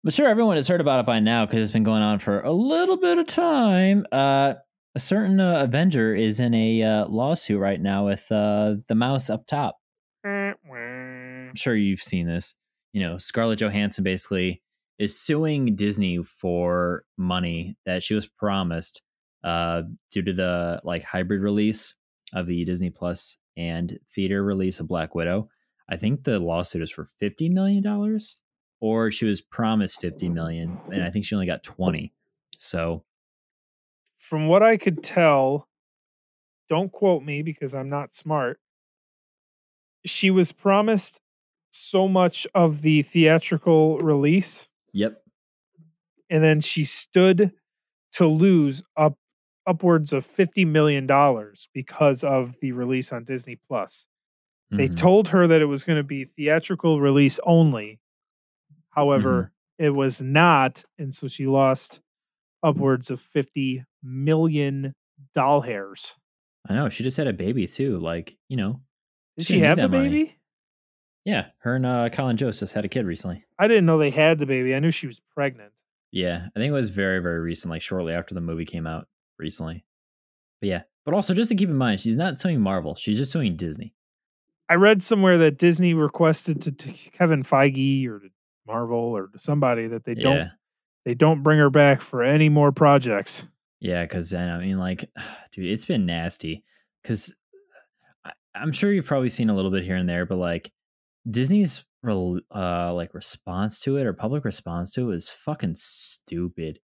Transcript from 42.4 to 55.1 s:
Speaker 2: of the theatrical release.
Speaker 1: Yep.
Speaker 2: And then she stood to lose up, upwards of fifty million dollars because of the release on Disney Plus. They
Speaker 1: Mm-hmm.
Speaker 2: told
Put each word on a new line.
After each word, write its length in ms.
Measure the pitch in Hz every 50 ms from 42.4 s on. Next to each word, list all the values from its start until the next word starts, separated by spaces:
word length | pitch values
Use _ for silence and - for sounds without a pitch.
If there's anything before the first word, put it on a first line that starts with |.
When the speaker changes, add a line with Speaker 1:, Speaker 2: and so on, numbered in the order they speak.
| - - -
Speaker 2:
of 280 | 190 170 160 151 147
the 200 | 151 156 156 151
theatrical 960 | 143 - - 170 160 156 160 160 - - 175 160 - 180 160 156 156 156 160 143
release. 680 | 170 156 151 143 139 151 170 196 185 - - - - _ _ _ _ _
Speaker 1:
Yep. 300 | - 101 107 110 - _ _ _ _ _ _ _ _ _ _ _ _ _ _ _ _ _ _ _ _ _ _ _
Speaker 2:
And 120 | 170 156
then 180 | 156 156 156 151
she 240 | 151 - - 160 147
stood 680 | - - - - _ - 185 185 190 185 175 208 185 _ _ _ _ _ _ _ _ _ _ _ _
to 140 | - - 180
lose 560 | 160 156 156 180 196 185 170 147 143 135 143 - _ _
up, 220 | 156 151 151 143 _ _ _ _ _ _ _ _ _ _
upwards 460 | 190 180 160 190 175 170 160 151 147
of 120 | - 135 -
fifty 380 | - - - 190 175 _ 196 185
million 420 | 160 151 156 151 151 143 139 131
dollars 600 | 131 139 139 143 139 127 110 107 104 101 - - _
because 520 | _ 135 123 - - - 151 143 135 123 -
of 340 | 143 139 131 127 123 123 _
the 120 | - 135
release 400 | 123 123 123 123 131 131 127 -
on 120 | 135 117 117
Disney 320 | 127 131 123 117 135 120 _ _ _
Plus. 360 | 135 113 110 - - - - _ _ _ _ _ _ _ _ _ _ _ _ _
They 160 | 98 104 135
Speaker 1:
Mm-hmm. 100 | 135 175
Speaker 2:
told 320 | 170 165 175